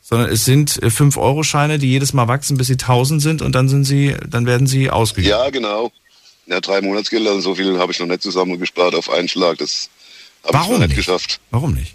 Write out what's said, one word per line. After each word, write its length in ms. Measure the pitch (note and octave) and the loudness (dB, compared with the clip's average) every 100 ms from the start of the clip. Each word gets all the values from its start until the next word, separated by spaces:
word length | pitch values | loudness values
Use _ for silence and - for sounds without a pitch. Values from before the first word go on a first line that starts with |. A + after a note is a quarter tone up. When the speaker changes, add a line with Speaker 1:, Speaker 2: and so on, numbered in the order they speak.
Speaker 1:
sondern 280 | - A#2 G#2 | -2 0 0
es 120 | A2+ | 0
sind, 380 | - C#3 D3 - | 2 2 2 0
äh, 80 | A#2 | -2
fünf-Euro-Scheine, 880 | - C#3+ - F#2 C#3+ D#3 D3 D3 D#3 | 4 2 4 0 0 0 0 0 0
die 100 | C3+ | 0
jedes 260 | C3+ C#3 | 0 0
Mal 140 | C3+ A#2 | 0 0
wachsen, 300 | C3+ - C3+ | 0 -2 -2
bis 80 | B2+ | 0
sie 120 | B2+ | 0
tausend 440 | - B2 C3 D#3 | 2 2 2 0
sind 220 | D3 D#3+ | 0 0
und 100 | C3 | 0
dann 160 | C3 C3 | 2 2
sind 140 | C#3 | 2
sie, 320 | C3+ C#3 C#3 - - | 2 2 2 -2 -6
dann 200 | A#2+ A#2+ | -2 0
werden 180 | B2 C3+ | 2 2
sie 240 | C3 C3+ | 2 0
ausgegeben. 400 | G#2 A2 - F#2 | 0 0 0 0
Speaker 2:
Ja, 220 | G#2 C3+ | 2 0
genau. 400 | C3+ A2 G#2 A#2 _ _ _ - _ - | -2 -4 -2 -4 _ _ _ -20 _ -6
Ja, 120 | F2+ | -6
drei 200 | F#2 G2 | 0 0
Monatsgelder, 580 | G2 G2+ G2+ A2+ G#2+ G2 | 0 -2 -2 0 0 0
so 120 | F2+ | -2
viel 240 | F2+ F#2+ F#2 | -2 0 0
hab 140 | F2+ | -2
ich 80 | F2 | -2
noch 80 | F2 | -4
nicht 160 | F2+ | -4
zusammengespart 720 | G2+ F2+ F#2 F2 E2+ - F2 E2 | -2 -2 -2 -2 -6 0 0 0
auf 160 | - | -2
einen 160 | C#2+ F2+ | -2 -2
Schlag. 300 | F#2+ F2+ D#2 | 0 0 -2
Das 280 | - - - _ - - - _ | -6 -6 -8 _ -20 -20 -20 _
hab 60 | - | -2
ich 60 | C#3+ | 0
Speaker 1:
Warum 160 | F#3 | 0
Speaker 2:
noch 60 | A#3+ | 0
nicht 80 | F#2+ | 2
Speaker 1:
nicht? 80 | C#2+ | 0
Speaker 2:
geschafft. 420 | F2+ F2+ - - _ | 0 -4 -4 -10 _
Speaker 1:
Warum 220 | A2+ D3+ C2+ | -4 -2 -4
nicht? 180 | D#2 | -6